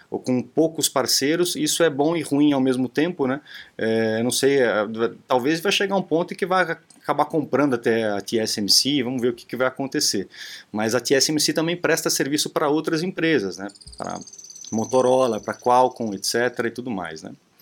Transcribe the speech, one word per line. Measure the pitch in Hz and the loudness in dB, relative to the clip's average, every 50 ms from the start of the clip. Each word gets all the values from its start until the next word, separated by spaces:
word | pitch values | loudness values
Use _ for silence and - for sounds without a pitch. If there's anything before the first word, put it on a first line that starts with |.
| - - | -14 -10
Ou | - 107 | -10 -8
com | - - 127 123 | -4 -2 -2 -2
poucos | 117 - - - 156 160 160 - 135 - | -2 -2 0 0 0 0 0 -2 -4 -2
parceiros. | - 139 123 120 - - 135 139 160 170 175 170 - | 0 0 0 0 0 0 0 0 0 0 0 0 -2
Isso | - 151 151 - - 170 | -2 -2 -2 0 2 2
é | 160 | 2
bom | 143 131 143 156 170 | 2 2 0 0 0
e | 170 143 | -2 -2
ruim | - 143 143 147 151 143 | 0 2 2 4 4 4
ao | 135 | 4
mesmo | 131 135 131 123 131 120 | 2 2 2 0 0 -2
tempo, | - - 151 175 180 - 143 | 0 0 0 0 0 -2 -2
né? | 127 131 139 - - - - - - _ | -2 -2 -4 -6 -12 -20 -20 -20 -18 _
É, | - - 113 110 113 113 110 110 110 117 | -4 -2 0 0 2 0 0 0 0 -2
não | 127 | -2
sei, | 123 - - 135 139 139 127 | 0 2 2 4 4 4 4
é, | 113 92 107 104 104 113 110 117 113 - - - - | 4 2 2 0 -2 -2 -2 -2 -2 -2 -4 -4 0
talvez | 131 127 117 143 165 165 | 0 0 2 0 -2 0
vai | 160 202 190 | 0 0 0
chegar | - 202 196 196 | 0 0 0 0
um | 196 | -2
ponto | 185 - 151 160 175 175 202 | -2 0 0 -2 -2 -2 -6
em | - | -6
que | 202 | -4
vai | 175 185 185 175 | 0 2 2 2
acabar | 160 165 - _ _ - _ - - 147 143 147 | 0 -2 -8 _ _ -20 _ -4 -2 0 0 0
comprando | 147 - 165 139 117 - 127 143 147 127 | 0 0 -4 -2 0 0 2 2 2 2
até | 117 - 123 113 113 113 | 0 0 2 2 2 2
a | 107 104 101 95 | 0 -2 -4 -4
T | - - 110 | -2 -2 -2
S | 110 104 - - | -2 -2 -2 -2
M | 104 95 | 0 4
C, | 135 - - 131 143 143 120 | 4 4 4 4 2 0 0
vamos | 120 135 127 | 0 -2 0
ver | 117 127 | 0 0
o | 117 | -2
que, | 117 - | -2 -8
que | - - | -8 -4
vai | 117 127 | -2 0
acontecer. | 131 127 - 139 131 - 151 143 - - 104 92 - - - - - - - - _ - | 0 0 -2 -6 -4 -2 -2 0 0 0 -2 -4 -6 -10 -18 -18 -16 -16 -18 -14 _ -4
Mas | 107 107 113 110 | -2 0 0 0
a | 123 | 0
T | 117 - 143 | 2 2 2
S | 135 131 - | 4 4 2
M | 160 151 | 2 0
C | 147 - 156 | 0 0 0
também | - 160 165 175 | 0 0 -2 -2
presta | 170 - 147 156 160 - 170 | -2 0 0 0 0 0 0
serviço | 156 - 160 139 147 147 - - | -2 -2 -2 -2 -2 -2 -2 -2
pra | - - 160 147 | -2 -2 0 2
outras | 147 156 156 165 165 156 165 | 0 0 0 0 -2 -2 -2
empresas, | 185 - - 160 160 160 127 98 95 90 90 | -4 -4 -2 0 2 2 2 0 -2 -6 -8
né? | 98 101 - - - - - - | -12 -12 -14 -16 -20 -18 -14 -10
Pra | 87 90 90 90 92 - - - - - - - - - - | -10 -8 -8 -10 -12 -14 -18 -20 -20 -20 -20 -20 -12 -6 -4
Motorola, | 110 107 - - 127 127 123 127 131 131 123 113 104 | -4 -2 0 2 2 4 4 4 4 4 2 0 -2
pra | 101 110 107 | -4 -6 -8
Qualcomm, | - - 123 123 127 127 127 120 - 120 110 98 | -4 0 4 4 6 4 4 2 -2 -6 -6 -6
et | 95 - | -4 -4
cetera | - - 117 123 123 120 - 120 117 | -2 -2 0 0 -2 -2 -2 -4 -4
e | |
tudo | 117 - 123 131 | -4 -6 -8 -6
mais, | 113 95 87 82 80 80 - | -6 -6 -6 -8 -10 -12 -14
né? | 101 - - _ _ _ _ | -16 -18 -18 _ _ _ _